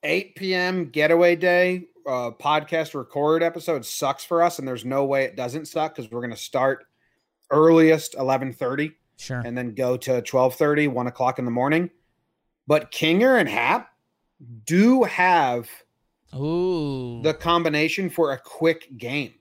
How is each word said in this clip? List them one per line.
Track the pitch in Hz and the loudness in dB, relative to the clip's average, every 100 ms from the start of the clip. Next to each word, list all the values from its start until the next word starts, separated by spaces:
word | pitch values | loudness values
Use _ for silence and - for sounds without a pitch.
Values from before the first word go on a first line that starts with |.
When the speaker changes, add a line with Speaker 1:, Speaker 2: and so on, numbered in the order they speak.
Speaker 1:
eight | 147 170 190 - | -2 -4 -4 -10
P | 196 | -4
M | 185 180 185 160 | -2 0 -2 -4
getaway | 151 151 170 175 | 0 4 6 6
day, | 170 180 175 180 185 180 _ 143 | 4 2 4 2 0 -8 _ -6
uh, | 127 120 | -4 -6
podcast | 113 143 151 147 165 156 | -6 -2 -2 -2 -4 -4
record | 143 123 143 147 160 | -8 -8 -4 0 2
episode | 165 170 156 151 | 0 -2 -4 -4
sucks | 113 - 143 139 | -4 -6 -4 -4
for | - 170 | -2 2
us, | 170 170 | 2 0
and | 135 | -8
there's | 123 | -8
no | 117 135 | -4 -2
way | 139 139 | 0 0
it | 135 | -2
doesn't | 101 123 139 151 | -4 -8 -8 -8
suck | 160 156 156 | -6 -6 -6
'cause | 113 | -12
we're | 120 | -10
gonna | 120 113 | -10 -12
start | - 131 135 135 _ _ _ _ _ _ _ | -6 0 0 0 _ _ _ _ _ _ _
earliest | 143 156 165 160 160 - | 4 6 8 6 4 0
eleven | - 131 131 135 | -6 -2 -2 -2
thirty | 117 127 135 151 _ _ _ | -6 -6 -4 -4 _ _ _
Speaker 2:
Sure. | - 127 | -10 -8
Speaker 1:
and | 120 120 | -6 -6
then | 123 | -8
go | 107 127 127 | -4 -2 -2
to | 135 127 | -2 -4
twelve | 120 131 127 | 0 0 0
thirty, | 127 151 147 147 | 2 0 2 0
one | 123 123 | -2 -6
o'clock | - 127 131 | -2 -2 -2
in | |
the | 123 | -4
morning. | 120 135 156 175 _ _ _ _ _ _ _ - | -2 0 0 -2 _ _ _ _ _ _ _ 0
But | 151 - | 0 0
Kinger | - 156 175 247 254 | -4 0 4 4 4
and | 175 | 2
Happ | 101 127 220 220 _ _ _ _ _ 127 117 | -2 0 -2 -4 _ _ _ _ _ -20 -20
do | 107 170 220 262 | -2 4 6 4
have | 208 - 185 175 135 123 117 - _ _ _ _ _ | 2 2 4 4 2 -2 -8 -20 _ _ _ _ _
Speaker 2:
Ooh. | 131 143 170 180 175 147 135 123 120 | -8 -4 -2 -2 -2 -4 -6 -8 -4
Speaker 1:
the | 143 | -4
combination | 151 165 170 165 151 156 - 190 | -2 2 2 2 0 0 -2 -4
for | - 147 | 0 -2
a | 135 | -2
quick | - - 160 160 - 123 | -10 -2 0 0 -6 -14
game. | 120 143 127 _ | -8 -6 -8 _